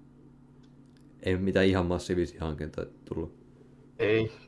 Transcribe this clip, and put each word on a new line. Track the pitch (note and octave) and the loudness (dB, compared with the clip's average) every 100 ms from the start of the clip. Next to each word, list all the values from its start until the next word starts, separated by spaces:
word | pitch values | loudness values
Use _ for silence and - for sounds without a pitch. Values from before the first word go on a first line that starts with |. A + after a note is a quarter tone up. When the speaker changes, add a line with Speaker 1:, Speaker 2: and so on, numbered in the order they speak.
| - - - - - - - - - - - - | -20 -20 -20 -20 -20 -20 -20 -20 -20 -20 -20 -8
Speaker 1:
ei | F#2+ F#2 | -2 0
mitään | F#2+ F#2+ F#2+ | 2 4 4
ihan | F#2+ F2 | 4 2
massiivisia | F2+ - F2+ E2+ - | 0 0 -2 -2 -4
hankintoja | D#2+ D2+ D2+ - - - - | -6 -6 -8 -8 -10 -12 -10
tullut. | - E2+ - - - - - - - | -8 -8 -12 -20 -20 -20 -20 -14 -2
Speaker 2:
Ei, | G#2 A2+ A2 - | 2 2 0 -6